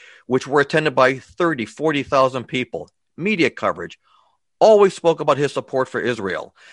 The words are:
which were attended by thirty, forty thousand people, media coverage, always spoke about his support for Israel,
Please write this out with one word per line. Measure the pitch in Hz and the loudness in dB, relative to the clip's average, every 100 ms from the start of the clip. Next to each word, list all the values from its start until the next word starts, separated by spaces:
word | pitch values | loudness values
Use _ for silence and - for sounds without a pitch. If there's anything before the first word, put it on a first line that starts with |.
| - - - | -20 -18 -4
which | 127 135 | -4 0
were | 143 | 0
attended | 139 156 156 | 2 0 0
by | 131 127 135 | 2 2 0
thirty, | - - 170 147 107 | -10 -4 -4 -2 -8
forty | - 151 143 | -4 -4 -4
thousand | 131 139 131 127 | -2 0 0 -2
people, | 113 143 123 82 87 _ _ - | -8 -8 -6 -10 -14 _ _ -8
media | 180 202 131 | -4 0 -2
coverage, | - 104 85 85 - _ _ _ _ _ - | 0 -4 -4 -8 -14 _ _ _ _ _ 2
always | 208 214 196 | 6 6 4
spoke | - 170 160 | 2 -2 0
about | 151 139 | 0 0
his | 143 | 0
support | - - 135 127 | -4 -6 -4 -4
for | 120 | -4
Israel, | 95 113 95 80 - _ - | -4 -4 -4 -6 -8 _ -20